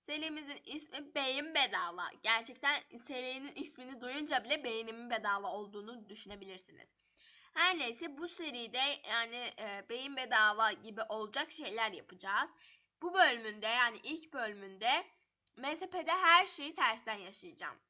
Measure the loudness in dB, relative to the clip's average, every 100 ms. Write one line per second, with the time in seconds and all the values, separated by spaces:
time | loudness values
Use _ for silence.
0 | -8 -6 -4 -6 -10 -12 -10 -12 -10 -12
1 | -6 -2 0 0 0 4 4 2 -2 -4
2 | -6 -4 2 2 2 -2 0 0 -4 -18
3 | -8 -6 -4 -6 -8 -10 -12 -10 -14 -10
4 | -6 -4 0 0 2 -2 0 -4 -4 -8
5 | -4 -2 0 0 0 -4 -6 -10 -12 -14
6 | -14 -14 -12 -12 -12 -14 -16 -20 -20 _
7 | _ _ -20 -20 -10 4 4 4 0 -2
8 | -8 -6 -8 -6 -6 -6 -4 0 0 0
9 | 0 0 0 -4 -6 -6 -6 -6 -6 -6
10 | -4 -6 2 6 6 6 4 2 -8 -6
11 | -4 -2 -2 -2 -4 -4 -6 0 0 -2
12 | -14 -12 -2 0 0 -6 -20 -20 _ _
13 | -2 6 8 6 -2 -4 0 4 4 2
14 | -8 -8 -8 -6 -4 -6 -12 -2 2 2
15 | 0 _ _ _ _ -8 -6 -4 -4 -4
16 | 0 4 8 8 8 -2 -8 2 2 2
17 | -4 -6 -8 -12 -14 -10 -10 -10